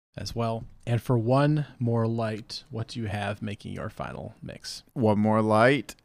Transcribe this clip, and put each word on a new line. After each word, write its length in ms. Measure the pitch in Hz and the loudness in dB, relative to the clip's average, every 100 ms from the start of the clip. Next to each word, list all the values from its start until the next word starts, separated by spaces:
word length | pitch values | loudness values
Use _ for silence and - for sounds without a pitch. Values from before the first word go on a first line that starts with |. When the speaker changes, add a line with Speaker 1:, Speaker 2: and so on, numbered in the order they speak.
| _ - | _ -12
Speaker 1:
as 180 | - | -8
well. 300 | 117 113 113 - - - | -4 -4 -4 -8 -12 -2
And 160 | 120 | -2
for 160 | - 123 | 2 2
One 480 | 110 131 147 151 143 - | 4 4 4 2 -2 -4
More 280 | 117 117 113 | 0 2 0
Light, 580 | 117 110 110 110 - - | 0 -4 -6 -10 -14 -10
what 180 | 117 110 | -8 -8
do 120 | 120 | -6
you 60 | 110 | -6
have 360 | 101 101 104 | -4 -4 -6
making 300 | 110 101 - | -8 -10 -10
your 180 | 95 - | -10 -10
final 440 | - 64 64 - - | -10 -10 -10 -12 -14
mix? 420 | - - - - - | -14 -14 -14 -14 -12
Speaker 2:
One 240 | 147 110 104 | 0 2 4
More 240 | 107 107 | 4 4
Light 520 | 107 110 120 143 - - | 4 6 6 4 -2 -12